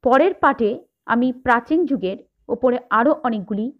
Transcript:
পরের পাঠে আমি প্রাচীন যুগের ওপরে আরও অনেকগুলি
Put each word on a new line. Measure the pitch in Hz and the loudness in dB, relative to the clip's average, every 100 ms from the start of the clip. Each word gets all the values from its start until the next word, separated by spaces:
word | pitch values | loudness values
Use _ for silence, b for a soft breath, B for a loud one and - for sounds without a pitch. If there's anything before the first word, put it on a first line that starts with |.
পরের | 254 262 339 | 4 4 2
পাঠে | 381 311 277 220 254 _ _ - | 2 0 2 -2 -4 _ _ -4
আমি | 233 254 | -2 0
প্রাচীন | 247 254 240 240 311 349 | -2 0 0 2 -2 0
যুগের | 262 180 196 _ _ - | -2 -4 -8 _ _ -10
ওপরে | 240 254 247 - | -2 -2 -2 -2
আরও | 214 254 | 0 2
অনেকগুলি | 294 254 220 180 208 226 | 0 -2 -6 -6 -6 -6